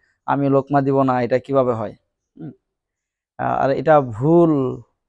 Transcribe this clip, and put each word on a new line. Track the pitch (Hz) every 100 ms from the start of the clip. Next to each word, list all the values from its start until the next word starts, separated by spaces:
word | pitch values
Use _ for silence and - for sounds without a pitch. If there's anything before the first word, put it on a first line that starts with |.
| _ _ -
আমি | 135 139
লোকমা | 135 131 143
দিব | 139 135
না, | 135 123
এটা | 120 127
কিভাবে | - 139 127
হয়? | 113 104 - _ _ _ -
হুম। | 156 - _ _ _ _ _ _ _ -
আহ, | 127 123
আর | 131
এটা | 139 135 151
ভুল, | 127 107 143 170 170 147 127 127 - _